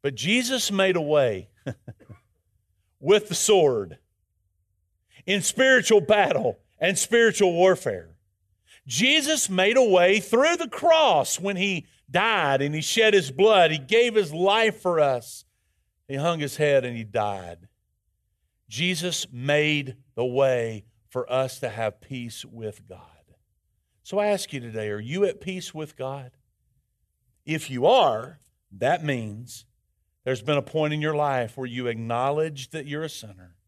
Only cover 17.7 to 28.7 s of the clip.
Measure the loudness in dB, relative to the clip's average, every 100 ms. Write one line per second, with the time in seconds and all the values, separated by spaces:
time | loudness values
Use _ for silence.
17.7 | _ _ _ _ _ _ _ _ _ _
18.7 | -4 -4 -2 -4 -6 -8 -10 0 0 2
19.7 | -2 -4 -14 _ -6 -4 0 2 0 -2
20.7 | -8 -16 _ _ -10 -4 -2 -4 -6 -10
21.7 | -4 -6 -6 -14 -12 -12 -14 -18 -12 -12
22.7 | -12 -20 -20 -20 _ _ _ _ _ _
23.7 | _ _ _ -8 -2 0 -2 -4 -10 -8
24.7 | -8 -6 -6 -6 -4 -4 -6 -10 -10 -12
25.7 | -14 -14 _ -12 -12 -16 _ _ _ _
26.7 | _ _ _ _ _ _ _ -8 -8 -6
27.7 | 0 4 4 4 0 -8 -18 _ _ _